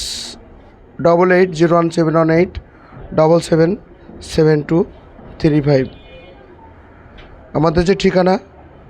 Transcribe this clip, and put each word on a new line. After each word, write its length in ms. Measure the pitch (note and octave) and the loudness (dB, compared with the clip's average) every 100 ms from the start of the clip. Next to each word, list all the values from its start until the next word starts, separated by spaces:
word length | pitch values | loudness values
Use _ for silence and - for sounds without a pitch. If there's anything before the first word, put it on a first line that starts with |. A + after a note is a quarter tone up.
| - - - - - - - - - - | -6 -12 -14 -18 -20 -20 -20 -20 -20 -4
ডবল 300 | E3 E3+ F#3 | 0 2 2
এইট 180 | F3+ F#3 | 2 2
জিরো 240 | D#3 E3 | 0 0
ওয়ান 160 | E3+ E3+ | 2 0
সেভেন 240 | E3 D#3+ | 0 0
ওয়ান 160 | D#3+ D#3+ | 0 2
এইট 280 | D#3+ F3+ - - - - - - | 2 0 -4 -18 -20 -20 -20 -6
ডবল 260 | - D#3 E3+ | 0 2 2
সেভেন 360 | - D#3+ E3 A3 - - - - | 2 0 0 -2 -10 -20 -20 -20
সেভেন 420 | - - D#3 D3+ | -8 0 2 0
টু 220 | D3 E3 G#3 - - - - - | 0 -2 -2 -8 -20 -20 -20 -4
থ্রি 220 | E3 D3 | -2 0
ফাইভ। 260 | C#3 C#3 C3 - - - - - - - - - - - - - - - - | 2 0 -2 -8 -20 -20 -20 -20 -20 -20 -20 -20 -20 -20 -20 -20 -20 -20 -10
আমাদের 320 | - D#3+ D#3+ | -2 -2 0
যে 100 | F3 | 0
ঠিকানা, 440 | G3 F#3+ F3+ F3+ F#3 - - - - - | 0 0 2 2 0 -4 -20 -20 -20 -20